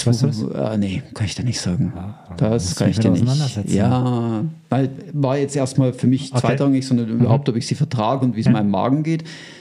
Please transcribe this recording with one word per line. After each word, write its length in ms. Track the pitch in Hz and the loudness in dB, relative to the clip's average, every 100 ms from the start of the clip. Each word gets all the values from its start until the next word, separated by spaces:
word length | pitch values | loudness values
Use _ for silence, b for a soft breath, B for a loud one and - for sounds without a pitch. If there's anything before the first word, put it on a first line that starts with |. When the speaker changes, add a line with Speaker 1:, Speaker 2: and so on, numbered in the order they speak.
| 117 | 0
Speaker 1:
Weißt 160 | 117 | 2
du 40 | 131 | 2
das? 140 | 107 | 0
Speaker 2:
Äh, 340 | - - 120 110 | -4 -4 -2 0
nee, 240 | 101 95 - | -2 -4 -8
kann 140 | - 101 | -6 -6
ich 80 | |
dir 100 | - | -4
nicht 160 | 120 107 | -4 -4
sagen. 320 | 95 87 90 - | -2 -2 -2 -4
Speaker 1:
Ja, 240 | 95 - - 90 | -12 -14 -10 -2
Speaker 2:
Das 280 | 110 113 92 | 0 0 0
Speaker 1:
musst 100 | - | 0
Speaker 2:
kann 100 | 101 | 0
Speaker 1:
dich 120 | 95 | 2
Speaker 2:
ich 40 | |
dir 80 | 107 | 2
Speaker 1:
mit 100 | - | 4
Speaker 2:
nicht. 80 | 120 | 2
Speaker 1:
auseinandersetzen. 460 | 139 139 101 - 95 | 0 0 -4 0 2
Speaker 2:
Ja, 680 | 117 127 123 120 117 110 156 - - | 2 2 0 -2 -2 -2 -4 -8 -4
weil 200 | 123 131 131 - | 0 0 -4 -8
war 240 | 147 131 143 | -2 0 0
jetzt 200 | 139 139 | 0 -2
erstmal 360 | 131 - 131 | -2 2 0
für 140 | 127 123 | 2 2
mich 240 | 131 - | 2 0
Speaker 1:
Okay. 100 | 127 | -2
Speaker 2:
zweitrangig, 460 | 127 135 139 135 131 | 0 2 2 2 2
sondern 260 | 120 113 | 0 0
Speaker 1:
Mhm. 80 | 117 | 2
Speaker 2:
überhaupt, 280 | 120 139 143 | 4 4 2
ob 80 | 113 | -2
ich 100 | - | -2
sie 80 | |
vertrage 500 | 123 151 117 107 135 | -2 -2 0 0 0
und 120 | 127 110 | 0 2
wie 40 | |
es 60 | 117 | 2
Speaker 1:
Ja. 60 | |
Speaker 2:
meinem 180 | 110 104 | 4 2
Magen 320 | 95 113 143 | 0 2 0
geht. 220 | 156 165 - B B B | 0 -4 -6 B B B